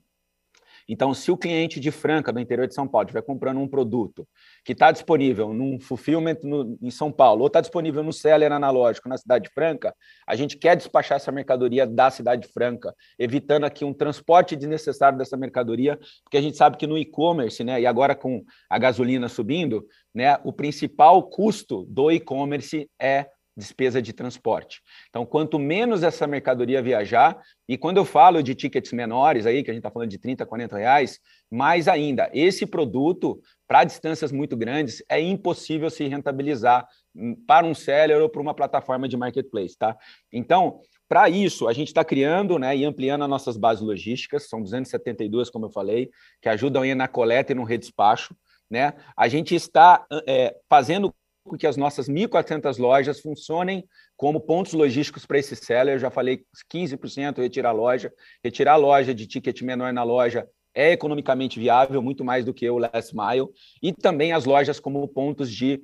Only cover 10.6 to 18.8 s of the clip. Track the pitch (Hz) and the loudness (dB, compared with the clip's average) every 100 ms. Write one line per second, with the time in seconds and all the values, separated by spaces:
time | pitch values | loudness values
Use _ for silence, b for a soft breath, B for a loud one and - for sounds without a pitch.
10.6 | 160 175 - 156 143 139 143 135 135 127 | 2 2 2 0 0 -4 -4 -8 -2 0
11.6 | 123 123 123 117 131 - 120 123 - - | 0 0 0 2 2 2 -2 -2 -4 -4
12.6 | 120 120 92 - b b 117 139 139 147 | -4 -4 -12 -16 b b -4 -4 0 0
13.6 | 143 - 143 135 147 143 - 170 175 156 | 0 -4 -8 -4 -4 -4 4 6 6 -2
14.6 | 147 156 - 131 139 131 127 131 131 131 | -6 -6 -6 2 2 2 -6 -6 -6 -4
15.6 | 117 117 139 147 b b _ 143 147 - | -2 0 -2 -2 b b _ 0 0 4
16.6 | 147 - 151 156 143 - 165 170 113 - | 4 4 -4 -4 -6 -2 0 0 -2 -4
17.6 | 120 127 120 120 135 135 135 - - b | -4 0 0 2 2 0 -4 -8 -10 b
18.6 | b 107 | b 0